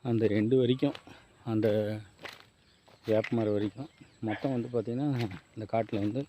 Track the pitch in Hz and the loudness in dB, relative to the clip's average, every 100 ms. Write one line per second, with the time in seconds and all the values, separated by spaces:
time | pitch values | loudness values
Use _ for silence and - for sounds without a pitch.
0 | 131 113 110 104 107 131 120 131 143 - | 0 2 4 2 4 4 4 2 0 -2
1 | - - - - - 110 107 104 104 110 | -16 -20 -20 -14 -4 2 2 2 0 -4
2 | 104 - - - - _ _ _ _ - | -10 -18 -18 -18 -20 _ _ _ _ -14
3 | - 107 110 117 107 104 104 107 143 _ | 0 2 2 0 2 2 0 -4 -14 _
4 | - - 110 107 139 127 117 120 110 120 | -20 -8 -4 -2 -2 -2 -2 -4 -2 -2
5 | 147 131 113 92 _ - 107 113 110 107 | 0 0 -2 -6 _ -12 -2 -2 0 0
6 | 104 120 | -2 -2